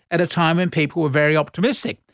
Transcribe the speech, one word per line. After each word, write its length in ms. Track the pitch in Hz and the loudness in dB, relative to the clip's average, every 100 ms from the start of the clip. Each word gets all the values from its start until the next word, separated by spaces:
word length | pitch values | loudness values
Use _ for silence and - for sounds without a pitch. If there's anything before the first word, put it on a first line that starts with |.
| _ | _
at 100 | 170 | -2
a 60 | 175 | -2
time 320 | - 165 170 | 0 2 2
when 120 | 180 | 0
people 320 | 165 147 170 | 0 -2 0
were 60 | 151 | 0
very 280 | 139 151 156 | 2 2 2
optimistic. 640 | 147 - 214 254 - - _ | 0 -2 -2 0 -6 -8 _